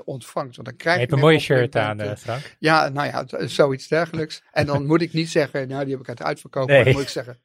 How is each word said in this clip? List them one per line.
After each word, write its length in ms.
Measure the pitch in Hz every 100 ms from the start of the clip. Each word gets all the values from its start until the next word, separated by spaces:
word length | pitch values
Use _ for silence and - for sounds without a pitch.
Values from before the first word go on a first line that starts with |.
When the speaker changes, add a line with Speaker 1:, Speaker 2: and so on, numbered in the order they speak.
| -
Speaker 1:
ontvangt, 500 | 139 - - 135 -
want 120 | 120
dan 100 | -
krijg 180 | 165 175
Speaker 2:
Je 20 |
Speaker 1:
je 60 | 123
Speaker 2:
hebt 40 |
een 60 | 135 151
Speaker 1:
meer 0 |
Speaker 2:
mooie 120 | 156 -
shirt 300 | 131 120 120
aan, 120 | 107 104
Speaker 1:
complimenten. 360 | 104 104 -
Speaker 2:
eh, 60 | 123
Frank. 160 | 147 -
Speaker 1:
Ja, 300 | 156 160 143
nou 180 | 139 143
ja, 160 | -
d-, 280 | 123 - -
zoiets 360 | - 147 131 -
dergelijks. 560 | 156 165 160 156 - _
En 140 | - 147
dan 200 | 143 143
moet 160 | 165
ik 120 | 165
niet 160 | 156 165
zeggen, 380 | 165 139 143 127
"Nou, 160 | 135
die 80 | 139
heb 80 | 131
ik 80 | 131
uit 80 | 120
de 60 |
uitverkoop." 440 | 147 147 - 139 131
Speaker 2:
Nee. 80 | 139
Speaker 1:
Maar 100 | 127
dan 80 |
moet 100 | 131
ik 60 | 135
zeggen, 280 | - 123 117